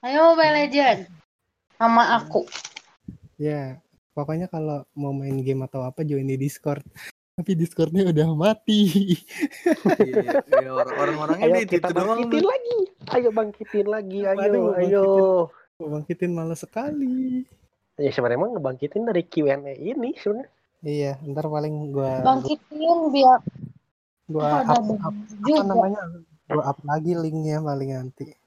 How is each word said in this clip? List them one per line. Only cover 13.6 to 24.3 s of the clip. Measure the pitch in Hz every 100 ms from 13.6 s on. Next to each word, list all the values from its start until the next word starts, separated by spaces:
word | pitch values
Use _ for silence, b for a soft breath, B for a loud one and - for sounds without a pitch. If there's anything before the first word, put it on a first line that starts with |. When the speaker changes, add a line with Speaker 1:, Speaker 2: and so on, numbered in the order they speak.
| 220 208 202
Speaker 4:
lagi, | 214 196 196
ayo, | 202 196
Speaker 2:
Waduh, | 196 208
mau | 214 185
Speaker 4:
ayo. | 180 202
Speaker 2:
bangkitin. | 196 196 190 185 165 - _ _
Mau | 156
bangkitin | 151 151 170 180
males | 170 160 165
sekali. | - - 277 302 269 254 262 254 262 _ _ _ _
Speaker 4:
Ya, | - 143
sebenarnya | - 120 120
emang | 202
ngebangkitin | 226 139 131 143 202
dari | 233 180
Q | 170 - 147
and | 139
A | 139
ini | 139 151 277 240
sebenarnya. | - - 214 269 _ _ _
Speaker 2:
Iya, | 151 147 143 135
ntar | 147 139 156
paling | 151 151 151 151
gua | 139 135 131
Speaker 1:
Bangkitin | 254 262 262 302 _ 302 320 339 320
biar | 277 262 247 - - - - _ _ _ _
Speaker 2:
gua | _